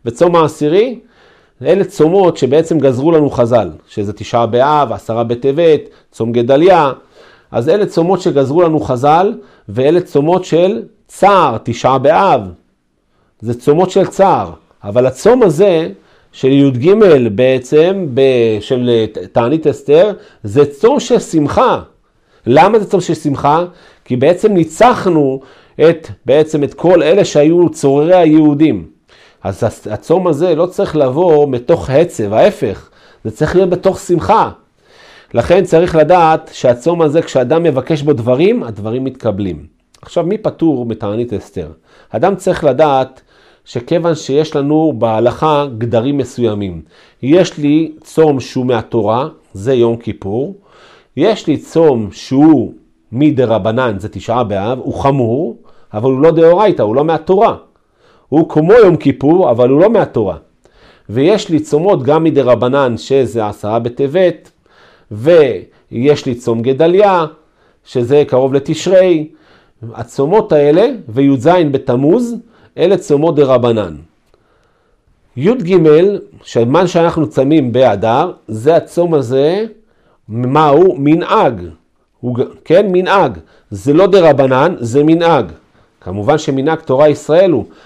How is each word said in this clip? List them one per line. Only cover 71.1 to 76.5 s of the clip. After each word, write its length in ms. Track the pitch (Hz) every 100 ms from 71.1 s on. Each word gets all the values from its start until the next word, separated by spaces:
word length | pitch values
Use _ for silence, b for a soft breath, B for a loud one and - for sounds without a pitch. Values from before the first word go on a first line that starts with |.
| 113 139 135 135 180 151
בתמוז, 640 | 123 - 123 143 226 240 233 - b b 131
אלה 200 | 170 190
צומות 380 | - 143 170 151
דרבנן. 600 | 135 123 120 113 90 76 82 _ _ _ _ _ _ _ _ _ _ _ _ 120
י"ג, 400 | 170 254 170 185 160 151 196 196 - -
שמה 440 | -